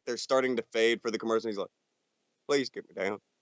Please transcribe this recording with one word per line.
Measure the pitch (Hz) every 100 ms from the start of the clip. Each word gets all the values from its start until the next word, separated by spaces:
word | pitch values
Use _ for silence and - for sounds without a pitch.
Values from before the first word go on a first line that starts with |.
they're | - 117
starting | - 131 127 120
to | 110
fade | 113 113 113
for | 120
the | 107
commercial, | 113 113 113
he's | 101
like, | 92 _ _ _ _ _ _ _ _
Please | 143 127
get | - -
me |
down. | 95 95 101
<laughs> | _ _